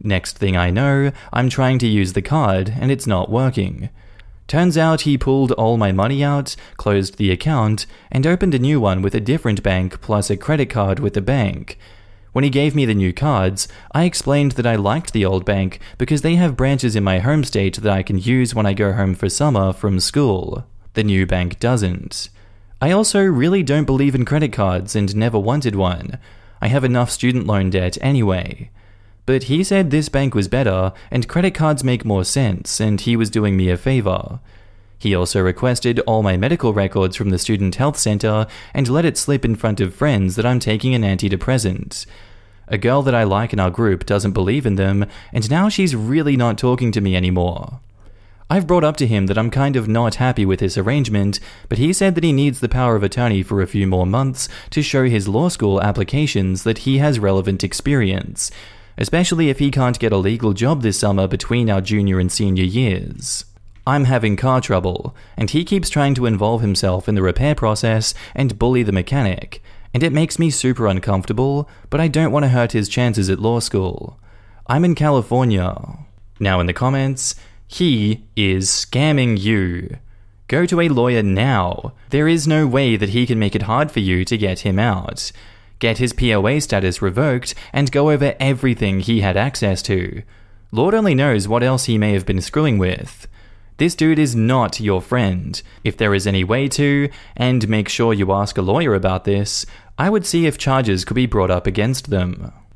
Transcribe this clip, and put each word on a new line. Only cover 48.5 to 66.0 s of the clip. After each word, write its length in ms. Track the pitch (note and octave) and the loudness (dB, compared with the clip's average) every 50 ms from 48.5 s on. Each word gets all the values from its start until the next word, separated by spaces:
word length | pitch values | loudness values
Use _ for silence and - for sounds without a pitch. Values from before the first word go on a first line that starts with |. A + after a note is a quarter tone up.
| D3+ G3 F3+ D3 | 0 0 2 4
brought 160 | F3+ F3 D3+ | 2 4 4
up 120 | D3+ D#3 - | 2 2 2
to 100 | C#3 A2+ | 0 2
him 180 | A2 G2+ F#2+ | 2 2 2
that 120 | F#2 G2 A2 | 2 2 0
I'm 120 | A2+ A#2 | 0 0
kind 240 | - C#3 C#3 C#3+ C3+ | 2 0 0 2 2
of 140 | B2+ A2 A2 | 0 0 0
not 280 | G#2+ A#2 A#2+ A2 - | 0 2 2 0 0
happy 300 | - B2+ B2+ A#2+ B2+ G2+ | 0 0 0 2 2 2
with 140 | F#2+ F#2+ F2+ | 2 2 0
this 180 | - F#2 - - | 0 -2 -2 -2
arrangement, 640 | F#2 A2 C3+ D3 C3 G#2+ G#2+ G2+ G2 G2+ G2 G2+ - - - - - - | 0 0 0 0 0 0 0 0 0 0 -2 -4 -8 -12 -20 -14 -8 -4
but 100 | A2+ G#2+ | -2 0
he 140 | C3+ D#3+ F#3+ | 2 2 2
said 220 | - G3+ G3 F3+ | 2 2 2 2
that 100 | E3 D#3+ | 2 2
he 80 | E3 C#3+ | 2 2
needs 280 | C3+ C#3+ D3 B2 - | 2 2 2 0 0
the 80 | B2+ A2 | -2 -2
power 260 | - B2+ B2+ A#2+ A2+ | 0 2 2 2 2
of 80 | G#2 G2+ | 2 2
attorney 400 | F#2+ - B2 B2 A#2 G#2 F#2+ F#2 | 0 0 0 0 2 2 0 0
for 180 | - G2+ G2 | 0 0 -2
a 60 | F#2 | -2
few 220 | - - G#2 G2 F#2+ | 0 0 0 0 2
more 180 | F#2 F2+ F2+ | 2 2 0
months 420 | F#2 G2+ B2+ C3+ C3+ B2+ - - - - - - - | 0 0 0 0 -2 -2 -4 -8 -10 -10 -14 -12 -6
to 120 | - D3+ D3 | -4 -2 -2
show 220 | - - C3+ C3 | 0 2 2 2
his 220 | B2+ A#2 G#2+ F#2+ | 2 2 0 0
law 220 | G2+ G2 A#2 E3 F3+ | 0 0 0 0 0
school 340 | - - A2+ G2+ G2 G2 - | 0 0 0 2 2 2 2
applications 800 | G#2 F#2+ - G2 - - C#3+ D3+ C#3 - G2+ F#2+ F#2 F#2 F2+ - | 0 0 0 -2 -2 0 0 0 0 0 0 0 0 -2 -2 0
that 160 | A#2 A2 - | -2 -2 -2
he 200 | - C3+ C3+ C3+ | 0 0 2 2
has 200 | C#3+ D3+ C3+ A2+ | 2 2 2 2
relevant 460 | G#2 G2 G2 F#2+ F2+ G2+ F#2+ F2+ - | 2 2 2 2 0 0 -2 -2 -2
experience, 840 | F#2 - - - C#3 C#3+ C3+ A2 F#2+ F#2+ F#2+ - - - - - - - - - - - - - - - - | -4 -4 -4 -2 0 0 2 2 0 0 -2 -6 -8 -10 -8 -10 -10 -10 -14 -20 -20 -20 -20 -20 -14 -8 -6
especially 520 | - - - E3+ F3+ - F#3 E3 E3 D3 | -4 -2 0 0 0 2 2 2 2 2
if 80 | C3+ - | 2 2
he 120 | D3 C#3 | 0 0
can't 280 | C3 C3+ B2+ B2 A#2+ - | 2 2 0 0 0 0
get 140 | A2+ A2 G#2 | 0 0 2
a 40 | |
legal 360 | G2 F#2 G2 A#2 A#2 A#2 G#2+ G2 | 2 2 0 0 0 0 0 0
job 300 | F#2 A#2 C3+ D#3+ C#3+ A#2 | 2 0 0 0 2 0
this 160 | G#2+ F#2+ - | 0 0 0
summer 300 | - G#2 G2 F#2+ F#2+ F2+ | 0 0 2 2 0 0
between 400 | - F#2+ - - A#2+ B2 A#2+ A2+ | -2 -4 -4 -2 0 0 2 2
our 120 | G2+ F#2+ | 0 0
junior 380 | F#2 - G#2+ G#2 G2+ G2 F#2+ F#2 | 0 0 0 0 2 2 2 2
and 140 | F#2 F2+ - | 0 0 0
senior 320 | - G#2+ G2 F#2+ F#2 F#2 | -2 0 0 0 0 0
years. 800 | F2+ G2 B2 C3 A2 F#2+ F2+ F2 E2 - - - - - - - - - - - - - - - | 0 0 0 0 0 -2 -2 -6 -8 -12 -12 -10 -10 -8 -10 -10 -14 -20 -20 -20 -20 -18 -10 -4
I'm 180 | B2+ C#3 C#3+ C#3 | -2 0 2 2
having 320 | B2 C3 A#2+ A2+ G#2+ G2+ | 2 2 2 2 0 0
car 240 | F#2+ - C3 C3 B2+ | 0 0 0 0 0
trouble, 540 | - - A2 F#2 F2 F#2 F2 - - - - - - - - | 0 0 0 0 0 -2 -4 -4 -8 -10 -12 -14 -20 -14 -8
and 140 | - A2+ G2+ | -6 -4 -2
he 140 | - D#3 F3 | -2 -2 -2
keeps 260 | - G3+ G3 D#3+ - | 0 0 -2 -2 0
trying 240 | - D3+ | 0 0